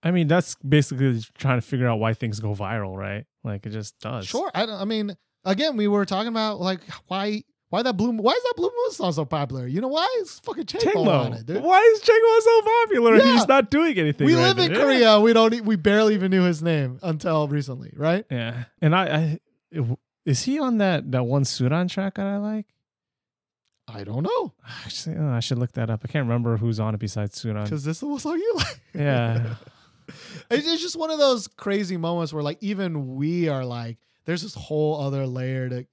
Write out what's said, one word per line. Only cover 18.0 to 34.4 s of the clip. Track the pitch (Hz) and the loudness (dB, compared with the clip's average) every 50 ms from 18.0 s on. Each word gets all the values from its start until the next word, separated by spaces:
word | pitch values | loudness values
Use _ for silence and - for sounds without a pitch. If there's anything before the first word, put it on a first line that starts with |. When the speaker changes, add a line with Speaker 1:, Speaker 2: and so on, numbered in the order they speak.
| 143 160 170 196 220 _ | 0 0 0 0 -2 _
Speaker 1:
Yeah. | 139 123 117 113 117 123 120 _ _ _ | -6 -6 -6 -6 -8 -10 -12 _ _ _
And | - 156 160 | 2 2 4
I, | 185 190 | 4 2
I, | 165 151 151 165 156 151 165 _ _ _ _ _ _ | 0 0 0 0 -2 -2 -6 _ _ _ _ _ _
it | - 160 | -6 -4
w-, | 131 117 123 - _ _ _ _ _ | -4 -4 -4 -6 _ _ _ _ _
is | - 139 123 - | -2 -2 0 0
he | 247 277 311 | -2 -2 -2
on | 294 254 240 220 | 0 0 0 2
that, | 202 190 175 143 120 - | 2 2 0 0 -2 -2
that | 127 127 123 | -2 -2 0
one | 120 131 143 139 | 0 0 0 0
Suran | - - - 127 127 151 170 180 180 | 0 -2 -2 0 0 0 0 -2 -2
track | - - 190 196 - | -4 -4 -6 -6 -4
that | - 196 | -6 -6
I | 196 202 202 | -4 -4 -4
like? | 208 208 214 214 208 _ _ _ _ _ _ _ _ _ _ _ _ _ _ _ _ _ _ _ _ _ _ _ _ | -4 -6 -6 -8 -8 _ _ _ _ _ _ _ _ _ _ _ _ _ _ _ _ _ _ _ _ _ _ _ _
Speaker 2:
I | - 113 110 101 | -20 -16 -14 -10
don't | 98 107 127 156 | -6 -6 -4 -2
know. | - 466 508 392 - _ _ _ - - - - | -2 -2 -2 -2 -4 _ _ _ -18 -18 -16 -14
Speaker 1:
Actually, | - - - - 160 160 165 | -12 -12 -10 -8 -8 -4 -4
oh, | 151 147 | -2 -2
I | 127 117 | -2 -2
should | 117 - 135 120 | -2 -2 -2 -2
look | 123 120 _ | -2 -4 _
that | 127 117 110 | -4 -4 -2
up. | 113 110 - | -4 -6 -6
I | - | -4
can't | - 151 135 | -4 -2 -2
remember | 117 117 120 117 117 117 | 0 0 0 0 0 0
who's | 107 110 117 113 107 | 0 0 -2 0 0
on | 110 110 110 | -2 -2 -2
it | 101 | -4
besides | 110 107 - 110 104 101 - - - | -6 -6 -6 -4 -6 -6 -8 -8 -8
Suran. | 117 107 107 104 104 | -6 -6 -4 -4 -6
Speaker 2:
'Cause | 104 151 139 | -6 -6 -6
this | 151 165 - | -6 -6 -6
is | - 294 | -6 -6
the | 285 269 | -6 -6
song | - 302 339 330 | -4 -4 -4 -2
you | 392 453 453 | -2 -2 -2
like. | 330 - - - - _ _ _ | -2 -4 -6 -8 -16 _ _ _
Speaker 1:
Yeah. | 175 147 143 135 123 117 117 113 113 117 113 113 - | -4 -2 0 0 0 0 0 -2 -2 -4 -6 -8 -12
Speaker 2:
<laughs> | - - _ _ _ _ _ _ _ - - - - - - 160 - _ | -16 -20 _ _ _ _ _ _ _ -20 -20 -20 -20 -20 -20 -20 -8 _
It's, | 233 277 294 330 | -4 -4 -2 -2
it's | 339 330 | -4 -4
just | 320 349 330 | -6 -8 -6
one | 330 320 320 | -6 -6 -6
of | 320 302 | 0 2
those | 285 277 254 233 196 - | 2 2 2 0 -4 -12
crazy | _ - - 202 202 208 208 175 185 | _ -10 -6 -4 -4 -2 -4 -4 -6
moments | 175 165 165 175 170 165 151 156 | -4 -4 -4 -2 -4 -4 -4 -6
where, | 156 | -6
like, | 147 147 151 _ | -6 -6 -8 _
even | - 196 208 190 196 180 165 151 139 127 131 | -8 -8 -6 -4 -4 -4 -4 -6 -8 -8 -6
we | 135 143 156 170 175 170 160 | -4 -4 -2 -2 0 0 -2
are | 143 135 127 | -2 -4 -6
like, | 123 120 120 117 117 113 _ _ _ _ _ _ | -6 -8 -8 -10 -10 -12 _ _ _ _ _ _
there's | - 170 180 | -8 -8 -6